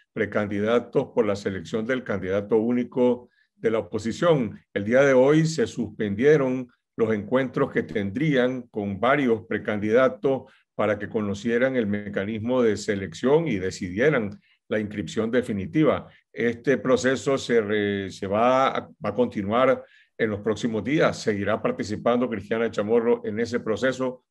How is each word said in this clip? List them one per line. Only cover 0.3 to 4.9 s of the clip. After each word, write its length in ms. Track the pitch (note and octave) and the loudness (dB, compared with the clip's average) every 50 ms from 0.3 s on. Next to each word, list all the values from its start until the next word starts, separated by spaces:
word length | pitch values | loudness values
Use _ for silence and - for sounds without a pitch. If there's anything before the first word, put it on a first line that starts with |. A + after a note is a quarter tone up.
| G#2 A2 G#2 G#2 G#2+ G2+ G#2 A2 A#2 B2 A#2+ - - C#3 B2+ - | 0 -2 -2 -2 -2 -2 0 2 2 0 0 0 -2 -2 -2 0
por 180 | - B2 A2+ | 0 0 0
la 100 | G#2 G2 | 0 -2
selección 520 | G2 - G#2 F#2+ F#2+ E2 - A#2+ A2 A2 A#2 | -2 -4 -6 -6 -6 -6 -6 -6 -4 -2 -2
del 160 | C3 C3 - | -4 -4 -4
candidato 540 | - G#2+ F#2+ F#2+ F#2 F#2+ G#2 G2+ G#2 A#2 A2 | -4 -6 -4 -2 -2 -2 -2 0 0 2 2
único 720 | A2 A#2 B2 B2 A#2+ A#2+ - B2+ B2 B2 A#2+ A#2+ - - _ _ _ _ _ | 2 2 0 0 -2 -2 0 0 2 2 2 0 -4 -12 _ _ _ _ _
de 160 | _ - A2+ | _ -2 -2
la 80 | A2 A2 | 0 -2
oposición? 840 | G2+ - - G#2+ G#2 A#2 G2+ - E3 F3 D#3+ C#3 A#2+ G#2 - - _ _ - | -2 -4 -6 -6 -4 -4 -2 0 2 4 4 2 0 -2 -6 -12 _ _ -8
El 120 | A2 G2+ | -6 -2
día 160 | G#2+ | 2